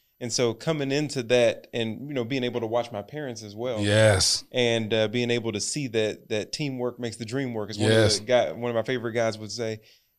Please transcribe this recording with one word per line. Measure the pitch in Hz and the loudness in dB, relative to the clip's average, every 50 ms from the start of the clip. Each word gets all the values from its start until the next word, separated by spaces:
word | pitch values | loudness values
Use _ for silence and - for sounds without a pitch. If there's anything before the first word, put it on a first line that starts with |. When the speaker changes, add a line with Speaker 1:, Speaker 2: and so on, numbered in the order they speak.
| _ _ _ _ | _ _ _ _
Speaker 1:
And | 127 113 | -8 -4
so | - - 123 117 113 | 0 0 0 0 0
coming | 113 - 165 160 147 139 135 | -2 -2 -2 -2 -2 0 0
into | 135 147 151 135 - 135 117 | 0 0 0 -2 -4 -6 0
that | 110 127 123 120 113 - - - - - | 4 4 6 6 4 2 0 -8 -8 -4
and, | 120 113 113 107 - 135 | -4 -2 -2 -4 -6 -10
you | 147 143 | -6 -6
know, | 127 | -4
being | 117 113 139 131 123 | -4 -2 -2 -2 -2
able | 120 113 120 | -2 -2 -2
to | 117 107 | -2 0
watch | 117 120 117 117 | 0 -2 -2 -2
my | 120 101 | -6 -10
parents | 101 - 139 151 147 131 117 110 | -10 -10 -10 -10 -10 -10 -10 -12
as | 110 104 101 | -14 -14 -10
well. | 107 120 131 117 107 | -8 -6 -4 -2 0
Speaker 2:
Yes. | 104 104 104 110 110 107 101 95 - - - - - _ | 2 4 6 6 8 6 6 4 4 2 0 -2 -4 _
Speaker 1:
And, | - 127 123 117 117 113 113 101 113 | 0 2 2 4 2 2 0 0 2
uh, | 110 110 104 | 2 2 2
being | 110 123 120 117 | 0 -2 0 0
able | 120 120 113 113 | 0 0 0 -2
to | 104 101 | -4 -4
see | - - - 156 139 120 | -4 -4 -4 -4 -4 -2
that, | 107 110 107 104 - - - - | 0 0 0 0 -2 -6 -8 -4
that | 110 107 92 - | -4 -4 -4 -4
teamwork | - - 151 139 131 123 123 123 120 123 | -6 -6 -4 -4 -4 -4 -4 -4 -4 -6
makes | 123 113 101 | -8 -8 -8
the | - 120 | -8 -8
dream | 110 123 139 135 127 117 | -6 -4 -4 -4 -4 -4
work | 107 104 101 | -6 -6 -6
is | 107 101 | -2 2
one | 107 107 | 4 4
of | 110 113 | 6 6
Speaker 2:
Yes. | 110 101 101 101 | 6 4 2 0
Speaker 1:
the | 107 | 2
guy, | 123 123 120 110 - | 4 4 4 4 2
one | 80 117 120 120 | -2 -4 -4 -2
of | 117 | -2
my | 113 107 | -2 0
favorite | - 131 120 113 117 107 | 0 -2 -2 -4 -2 -2
guys | 120 113 113 107 | 0 0 0 -2
would | 107 107 104 | -4 -10 -10
say. | 104 120 113 110 110 110 - _ _ _ _ _ _ | -8 -6 -4 -4 -6 -8 -10 _ _ _ _ _ _